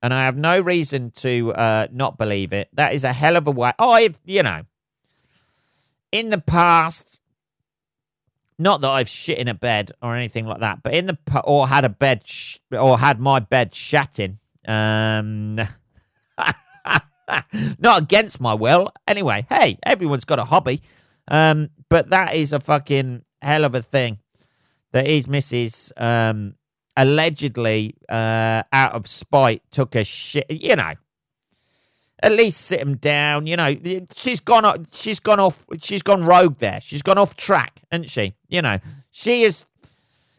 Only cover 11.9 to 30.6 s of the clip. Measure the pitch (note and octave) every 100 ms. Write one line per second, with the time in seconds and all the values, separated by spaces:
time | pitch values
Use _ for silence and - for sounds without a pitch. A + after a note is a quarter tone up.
11.9 | G2 C#3 A#2 - - - - - A#2 C3
12.9 | A#2+ C#3+ A#2+ C3+ C3 G#2 B2+ G#2+ - -
13.9 | D3 - - F#2+ G#2 _ _ - A2 G#2+
14.9 | G#2+ A2 A2 G#2+ G#2+ G#2+ A2 G#2+ - _
15.9 | _ _ _ _ - - - _ _ -
16.9 | - - _ - D3 - G#3+ C#3+ C3 A3+
17.9 | F#3+ D3+ G3+ A3 - A#2+ G#2+ A2+ F3 G3
18.9 | - - G3+ D3 G#2 B2+ C4+ F3 - -
19.9 | F#3+ D#3 C3+ - C3 B2 F3+ B2+ C#3 _
20.9 | _ _ _ - D#3 D#3+ D3+ D3 _ -
21.9 | E3 - F#3 F3 D#3+ D3 D3 - D3 C#3+
22.9 | C#3 C3 B2 _ - C#3 D#3 C#3+ B2 -
23.9 | C#3 A#2+ G2+ _ _ _ _ _ _ _
24.9 | B2+ C#3 D3+ C3 C#3+ - A#2+ A2+ - -
25.9 | - A#2 A#2 A2+ G#2+ G2+ - _ _ _
26.9 | C3+ C3+ D3+ E3 D3 C#3+ A#2+ A2+ A2 G#2+
27.9 | - - A2+ A2+ A2+ A2+ A2 - C3+ C3+
28.9 | A2+ - - - C#3+ B2+ A2+ _ - B2+
29.9 | A#2 G#2 - - D3 - D#3